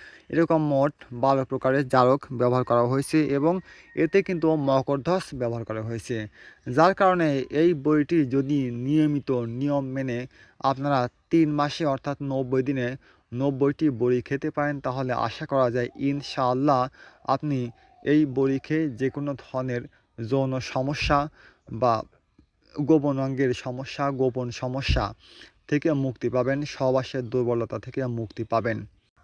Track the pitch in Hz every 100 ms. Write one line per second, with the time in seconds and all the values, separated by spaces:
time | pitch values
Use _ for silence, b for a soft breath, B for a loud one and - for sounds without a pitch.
0 | B B B 160 165 160 151 139 139 -
1 | - 120 131 135 131 131 131 135 131 127
2 | 127 139 - 123 123 127 120 120 120 135
3 | 143 160 151 139 156 185 B B B -
4 | 160 196 196 175 160 156 135 135 135 139
5 | 131 185 - 135 120 117 113 110 110 117
6 | - 117 107 B B B - 127 170 190
7 | 190 180 160 139 127 147 170 156 147 151
8 | 143 170 135 139 135 147 127 120 131 156
9 | 151 143 120 127 117 120 143 143 135 135
10 | 135 120 131 b b b 135 131 143 135
11 | 123 - _ 165 156 147 147 - 156 135
12 | - 139 139 135 127 131 127 135 123 131
13 | b b b 120 139 135 139 143 156 117
14 | 123 127 - 139 156 151 147 143 135 127
15 | 131 120 113 - 156 139 127 120 120 -
16 | 139 139 139 - 127 127 147 131 127 b
17 | b b - 135 151 135 120 b b b
18 | - 151 147 127 135 135 - 156 160 110
19 | 131 143 143 135 - 131 127 123 - _
20 | _ - 110 135 135 131 - 135 135 143
21 | - 147 151 b b b - 113 123 113
22 | - _ _ _ _ _ _ - 147 160
23 | 143 135 135 131 135 123 131 123 131 -
24 | 143 131 131 123 120 - 127 131 139 -
25 | 101 110 b b b b - 147 165 143
26 | 135 117 120 123 123 139 147 - 131 131
27 | 123 131 120 127 120 120 113 113 131 135
28 | 127 117 110 - 113 113 110 107 104 _
29 | _ _